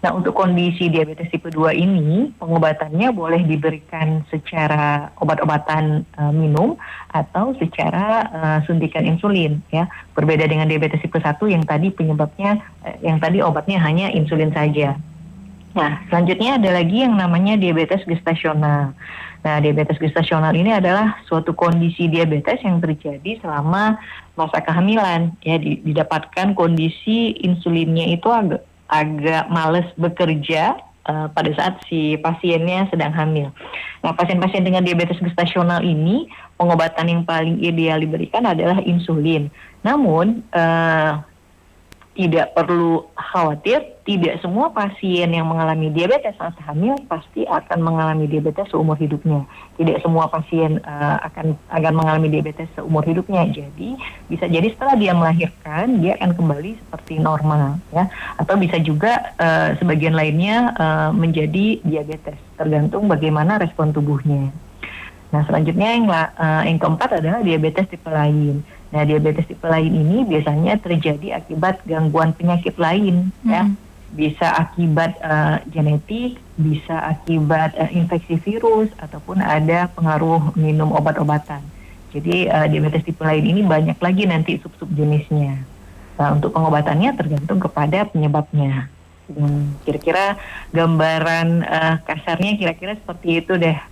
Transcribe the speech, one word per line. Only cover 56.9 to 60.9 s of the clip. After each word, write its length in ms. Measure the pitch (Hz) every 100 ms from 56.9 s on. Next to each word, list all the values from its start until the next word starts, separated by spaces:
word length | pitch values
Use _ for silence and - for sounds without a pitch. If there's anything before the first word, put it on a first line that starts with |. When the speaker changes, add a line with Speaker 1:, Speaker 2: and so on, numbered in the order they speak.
| 156 - 156
Speaker 1:
normal, 640 | 156 156 151 151 139 151 -
ya. 160 | 160 190 - - -
Atau 240 | 160 196
bisa 160 | 180 175
juga, 560 | 160 151 202 233 -
eh, 400 | - 165 160 160 147
sebagian 320 | 175 156 160
lainnya, 560 | 160 156 151 190 220 240
eh, 400 | 226 160